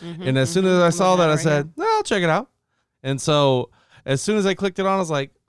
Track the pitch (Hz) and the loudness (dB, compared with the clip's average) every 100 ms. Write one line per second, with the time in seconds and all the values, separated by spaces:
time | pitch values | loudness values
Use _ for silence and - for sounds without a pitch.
0 | 170 165 131 131 131 185 185 180 170 165 | -16 -8 -2 0 0 0 2 4 2 2
1 | 185 180 165 151 156 147 147 226 415 440 | 2 4 2 2 0 0 -2 -4 -2 -2
2 | 415 208 170 160 262 _ _ _ _ _ | 0 -2 0 -2 -4 _ _ _ _ _
3 | 135 135 - 147 139 127 120 _ _ - | -6 -4 0 2 4 2 -2 _ _ -18
4 | - 135 - 214 196 185 196 185 190 190 | -4 -4 0 0 0 -2 -4 -2 -2 -2
5 | 175 147 139 _ | -2 -4 -6 _